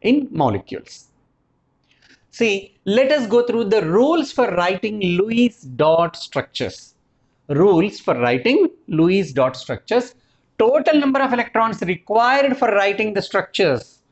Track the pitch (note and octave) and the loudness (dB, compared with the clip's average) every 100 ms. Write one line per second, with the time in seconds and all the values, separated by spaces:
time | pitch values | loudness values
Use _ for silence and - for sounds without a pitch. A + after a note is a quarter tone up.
0 | G#3 C#4+ C4 D#3+ C3+ G2+ - - - - | 0 0 -2 -2 -2 -2 -8 -14 -16 -20
1 | _ _ _ _ _ _ _ _ _ _ | _ _ _ _ _ _ _ _ _ _
2 | _ _ _ - A#3 G3 - _ F#3+ A3 | _ _ _ -2 -2 -2 -6 _ -2 2
3 | C4+ D4+ A3 A#3 A#3+ A#3 G#3+ A3 D#3+ F#3+ | 2 2 2 0 2 0 0 0 2 2
4 | C4+ E4 C4+ - A3+ F3 F3 F#3+ G#3+ G#3+ | 2 2 -2 -2 -2 0 -2 -2 -6 -4
5 | F#3 F3 G#3+ A#3 B3 - C3 B2 D3+ E3 | -2 0 0 0 0 -2 -10 0 2 4
6 | E3+ - - C#3 - - A2 - - _ | 2 -4 -8 -8 -6 -6 -8 -8 -20 _
7 | _ _ _ _ - C#3+ G3 E3+ G3+ - | _ _ _ _ -4 2 4 4 2 -2
8 | - B2 A#2+ B2+ A3 D4+ F4+ - - D#3 | -4 -2 0 0 2 2 2 -2 -6 0
9 | E3+ F#3+ E3 C3+ C3 - - A2+ - A#3 | 2 2 0 0 -2 -2 -10 -10 -2 -2
10 | B3+ _ _ _ _ - A3+ D4 C#4 D4+ | -2 _ _ _ _ -2 2 2 2 2
11 | C#4 C4+ C4+ A#3+ A#3 A#3 A3+ - F3+ F3 | 2 0 0 -2 -2 -2 -2 -4 -6 -6
12 | - G#3+ A#3+ C4+ C#4 C4+ A#3+ G3+ G3 G3+ | -2 0 2 2 0 0 0 0 0 -2
13 | G#3+ G3+ - G3+ F#3+ - F3 B2 - _ | -4 -4 -4 -4 -4 -2 0 0 -6 _
14 | _ | _